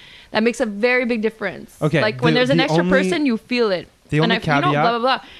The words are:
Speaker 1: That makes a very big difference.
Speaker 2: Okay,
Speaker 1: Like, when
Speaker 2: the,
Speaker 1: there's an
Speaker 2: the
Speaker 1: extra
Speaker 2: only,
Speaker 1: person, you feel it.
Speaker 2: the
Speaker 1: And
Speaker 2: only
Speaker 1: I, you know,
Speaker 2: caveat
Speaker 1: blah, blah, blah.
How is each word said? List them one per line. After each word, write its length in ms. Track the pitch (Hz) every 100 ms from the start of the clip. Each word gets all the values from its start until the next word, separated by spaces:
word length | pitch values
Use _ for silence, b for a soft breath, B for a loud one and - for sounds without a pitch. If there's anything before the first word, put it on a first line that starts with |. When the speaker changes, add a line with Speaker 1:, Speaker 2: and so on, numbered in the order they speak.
| B B B
Speaker 1:
That 100 | 214
makes 160 | 233 240
a 60 | 233
very 400 | 202 247 254 240
big 160 | 233
difference. 540 | 214 - 196 143 - -
Speaker 2:
Okay, 200 | 151 151
Speaker 1:
Like, 200 | 214 -
when 120 | -
Speaker 2:
the, 60 | 247
Speaker 1:
there's 100 | 254
an 80 | 262
Speaker 2:
the 60 |
Speaker 1:
extra 200 | 269 330
Speaker 2:
only, 80 | 349 -
Speaker 1:
person, 220 | 370 339 285
you 100 | 220
feel 320 | - 247 220
it. 160 | 175 - _ -
Speaker 2:
the 80 | 151
Speaker 1:
And 140 | -
Speaker 2:
only 40 | -
Speaker 1:
I, 40 |
you 220 | 160 143
know, 60 | 147
Speaker 2:
caveat 160 | 147
Speaker 1:
blah, 160 | 165 240
blah, 180 | 254 240
blah. 80 | B